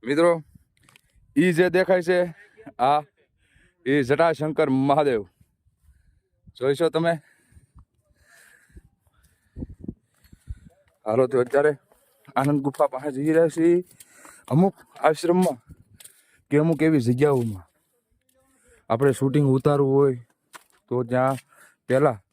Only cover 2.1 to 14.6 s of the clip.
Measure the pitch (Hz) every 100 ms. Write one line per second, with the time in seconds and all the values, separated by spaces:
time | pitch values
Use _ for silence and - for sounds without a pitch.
2.1 | 180 180 165 - _ - - 127 147 147
3.1 | _ _ _ _ _ _ _ - 143 123
4.1 | 147 165 160 156 156 151 131 139 143 147
5.1 | 117 98 _ _ _ _ _ _ _ _
6.1 | _ _ _ - - 127 139 165 160 165
7.1 | 165 _ _ _ - _ - - _ 622
8.1 | 571 _ _ _ _ _ - _ _ _
9.1 | _ _ _ _ - - - - - _
10.1 | _ _ - _ - - _ _ _ -
11.1 | 113 127 127 127 139 147 143 _ _ _
12.1 | _ _ - 135 147 143 - 147 131 143
13.1 | 131 147 160 165 160 165 175 180 _ -
14.1 | - - - - 143